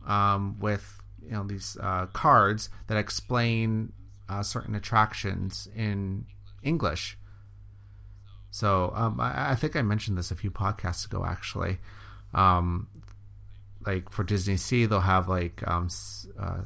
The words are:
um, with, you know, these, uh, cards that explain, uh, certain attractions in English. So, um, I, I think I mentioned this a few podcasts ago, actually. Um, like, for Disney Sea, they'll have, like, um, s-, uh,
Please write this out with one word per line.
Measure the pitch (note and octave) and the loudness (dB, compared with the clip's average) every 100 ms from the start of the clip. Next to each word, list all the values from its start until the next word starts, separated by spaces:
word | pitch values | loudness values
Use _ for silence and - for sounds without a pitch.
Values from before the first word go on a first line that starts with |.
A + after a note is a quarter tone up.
| - | 0
um, | G2+ G2+ G2+ G2+ G#2 | 4 4 4 0 -2
with, | G#2+ G2+ - - - - | -2 -2 -4 -16 -16 -16
you | - | -6
know, | G#2+ | -6
these, | G2+ G2 - - | -4 -6 -6 -4
uh, | G2 F#2 F2+ | -2 0 -2
cards | - D#3 B2+ G2+ G#2+ - - - | 2 8 8 8 4 -2 -8 -2
that | G#2+ | 0
explain, | G#2 - - B2 A#2 A2+ A2+ A2 A2+ - - - - | 0 -6 0 2 4 2 2 0 -2 -10 -18 -16 -6
uh, | G2 | -4
certain | G2+ A#2+ A2+ G#2 | -4 -4 -4 -4
attractions | - A2+ G#2+ - G2+ F#2 F#2 - - | 4 6 6 2 -4 -2 -4 -6 -10
in | A2 G#2+ G2+ G2 G2 - - - - | -4 -2 0 -2 -4 -8 -14 -16 -6
English. | C3+ D#3+ G2+ D2+ - - - - - - - - - - - - - - - | -2 0 0 -2 -6 -10 -16 -18 -18 -18 -18 -18 -20 -18 -18 -18 -18 -16 -14
So, | - G#2 F#2+ F2+ | 0 4 4 2
um, | G#2 A2+ A#2 | 2 0 2
I, | A#2+ C3+ C#3+ | 0 0 0
I | B2 | 2
think | D#3 | 2
I | D#3+ | 2
mentioned | G#2+ G#2+ G#2+ F#2 | 2 2 2 -2
this | E2+ | -2
a | - | -2
few | G2+ | -4
podcasts | - G2 G#2+ F#2 F2+ | 0 0 0 -4 -4
ago, | - F#2+ | -4 -2
actually. | F2+ F2+ - G2 F2+ F#2 - - - - - | -2 -4 -6 -4 -2 -4 -8 -14 -16 -16 -2
Um, | - F#2+ F2+ F2 F2 - - - - - - - - - - - | 6 8 8 4 0 -4 -12 -16 -16 -16 -18 -16 -16 -16 -8 -2
like, | F#2+ F#2 | -2 -2
for | - | -4
Disney | F#2+ G#2 G2 F#2+ | 0 2 2 0
Sea, | - B2 A2+ | 2 4 4
they'll | G#2 | 4
have, | F#2+ F#2 F2+ | 6 4 4
like, | F#2 F2 - - | 0 0 -4 0
um, | F2 F2 | 0 0
s-, | - - - - - | -4 -8 -12 -12 -6
uh, | F#2 F2+ | -4 -4